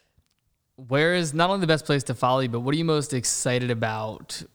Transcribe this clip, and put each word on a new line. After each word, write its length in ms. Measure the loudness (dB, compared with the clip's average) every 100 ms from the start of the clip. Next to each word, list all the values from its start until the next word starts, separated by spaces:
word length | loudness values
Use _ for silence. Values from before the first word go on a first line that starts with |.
| _ _ _ _ _ _ _ -18
where 400 | -2 2 4 2
is 180 | 0
not 160 | 2 2
only 120 | 2
the 60 | 2
best 180 | 2 2
place 180 | 0
to 100 | 0
follow 280 | 0 2 2
you, 80 | 0
but 100 | -2
what 140 | 0 0
are 20 |
you 80 | 2
most 280 | 0 0
excited 580 | -2 -2 -2 0 0 0
about 720 | -2 -2 -4 -6 -8 -12 -14 -14